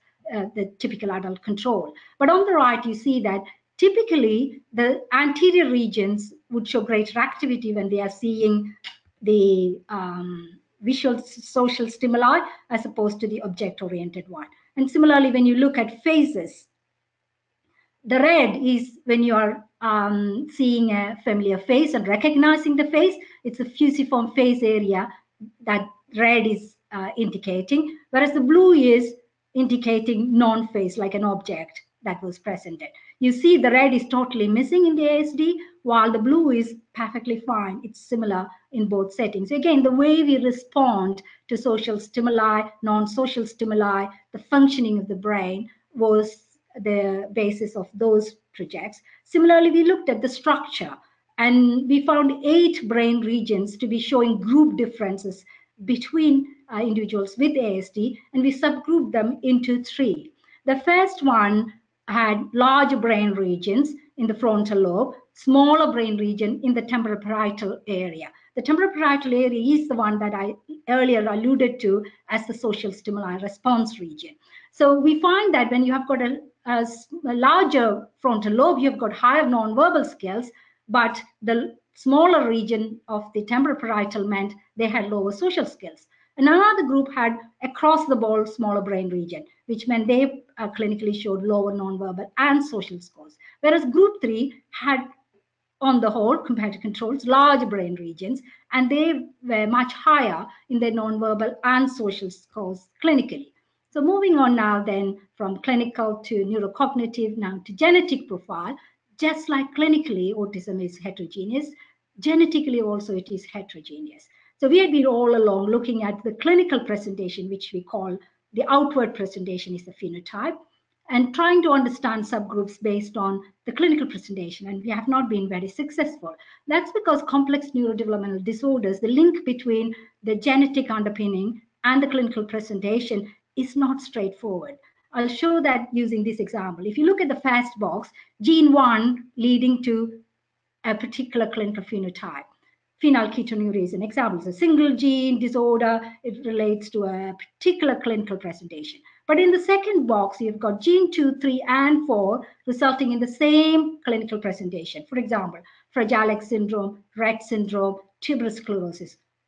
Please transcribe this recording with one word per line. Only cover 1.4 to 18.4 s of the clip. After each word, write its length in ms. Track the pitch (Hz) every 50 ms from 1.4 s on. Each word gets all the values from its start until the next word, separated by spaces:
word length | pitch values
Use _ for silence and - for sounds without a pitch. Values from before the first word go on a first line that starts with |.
| -
control. 500 | 214 208 208 220 247 233 190 160 - - - - _ _ -
But 100 | 277 285
on 160 | 349 370 403
the 60 | 403 370
right, 340 | 311 269 247 233 233 233
you 80 | 233 220
see 260 | 214 - 277 262 254 202
that 200 | 208 190 196 196 - - _ _ _ _
typically 840 | - 359 392 392 440 453 - 330 302 240 220 214 220 269 277 - - _ _ -
the 320 | 220 240 247 277 - - - 247
anterior 560 | 262 294 294 285 - 339 359 349 359 330 247
regions 640 | 247 247 233 208 185 220 196 196 208 208 - - - - _ - 240
would 160 | 233 - -
show 120 | - 240
greater 380 | 208 - 226 214 214 214 - 233
activity 540 | 233 - - - - 254 247 - - 220 208
when 160 | 208 196 196
they 120 | 202 202
are 80 | 202 196
seeing 640 | - - - 226 226 220 220 214 214 208 208 208 - _ - - - _ _ _ _ _ -
the, 580 | 202 214 208 196 196 190 185 180 180 180 - _ -
um, 720 | 214 202 185 180 180 180 175 180 175 170 170 170 175 - _ _ _ _
visual 360 | 208 220 269 - - 262 240 226
s-, 300 | - - - - - -
social 420 | - 262 247 247 247 - 240 226
stimuli 480 | 226 - - 240 233 240 247 247 285 349 339 - - - _ -
as 160 | 240 226 -
opposed 320 | 233 - - 208 208 208 -
to 80 | 226
the 160 | 214 214 214 -
object-oriented 840 | 196 180 - 214 185 180 - 202 175 180 175 170 175 170 180 175 -
one. 180 | 180 311 311 - _ _ _ _ -
And 120 | 277 262 254
similarly, 440 | - 320 302 302 285 277 269 262 233
when 120 | 254 247
you 120 | 247 240
look 200 | 240 277 277 277
at 280 | 247 226 220 - - -
faces, 640 | 320 320 311 285 - - 196 165 - - - _ _ _ _ _ _ _ _ _ _ _ _ _ _ _ _ _ _ _ _ _ _ _ _ _ _ _ _ -
the 160 | 226 254 254
red 360 | 269 311 339 320